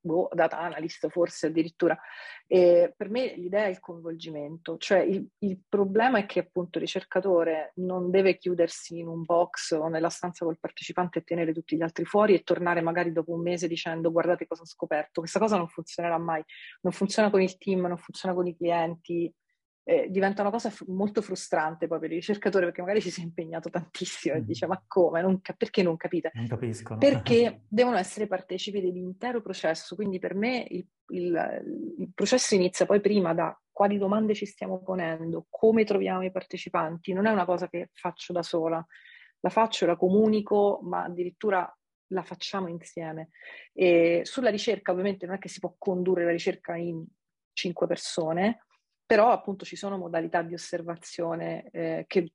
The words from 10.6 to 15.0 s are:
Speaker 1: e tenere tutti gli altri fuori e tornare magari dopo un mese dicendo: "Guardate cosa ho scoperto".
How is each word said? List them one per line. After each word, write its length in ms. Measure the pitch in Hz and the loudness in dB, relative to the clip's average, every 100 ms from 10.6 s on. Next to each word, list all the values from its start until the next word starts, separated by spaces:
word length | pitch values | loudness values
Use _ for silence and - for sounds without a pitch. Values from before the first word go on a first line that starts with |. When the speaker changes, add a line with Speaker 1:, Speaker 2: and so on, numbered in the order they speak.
| - - - 175 180 165 | -8 -10 -8 -4 -2 -4
Speaker 1:
e 60 | |
tenere 280 | - 170 165 | -4 -2 -2
tutti 240 | 165 - 156 | -2 -4 -2
gli 60 | |
altri 220 | 165 - 170 | -2 -4 0
fuori 280 | 202 214 | 4 6
e 80 | 185 | 4
tornare 360 | - 170 175 170 | 4 0 2 0
magari 320 | 165 175 170 | 0 0 0
dopo 200 | 165 160 | -2 -2
un 100 | 170 | -4
mese 260 | 170 175 170 | -2 -2 -2
dicendo: 420 | 165 175 165 165 | -4 -4 -2 0
"Guardate 340 | 165 165 175 165 | 2 2 0 -2
cosa 160 | 165 | -10
ho 40 | 165 | -12
scoperto". 540 | - 170 151 | -12 -4 -2